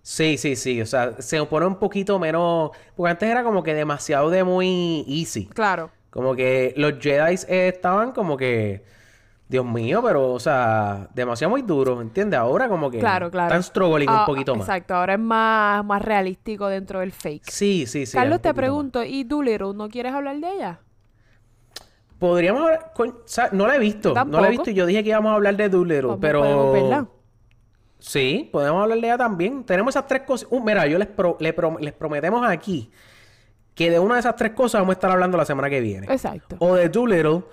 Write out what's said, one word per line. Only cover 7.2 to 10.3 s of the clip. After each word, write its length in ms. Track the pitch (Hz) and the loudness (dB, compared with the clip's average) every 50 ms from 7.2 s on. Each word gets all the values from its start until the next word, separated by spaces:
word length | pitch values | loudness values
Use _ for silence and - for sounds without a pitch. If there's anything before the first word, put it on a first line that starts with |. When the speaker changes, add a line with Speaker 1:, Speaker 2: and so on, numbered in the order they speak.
| 156 165 185 185 - - | 2 2 0 -2 -2 -2
Speaker 1:
eh, 180 | 190 185 185 | 0 2 2
estaban 440 | 185 180 - - 180 185 202 226 254 254 | 2 0 0 -2 0 0 0 0 -2 -2
como 220 | 254 208 165 143 | -4 -2 -2 -2
que, 460 | 131 131 127 120 113 107 104 95 101 - - - - - - - _ _ _ _ _ _ | -2 0 0 0 0 0 -2 -4 -8 -12 -20 -20 -20 -20 -20 -20 _ _ _ _ _ _
Dios 180 | - 127 127 123 | -4 -2 -2 -2
mío, 360 | 123 113 117 113 117 165 220 175 | -2 -2 -2 -2 0 0 0 2
pero, 280 | 190 175 143 135 127 | 2 2 2 2 0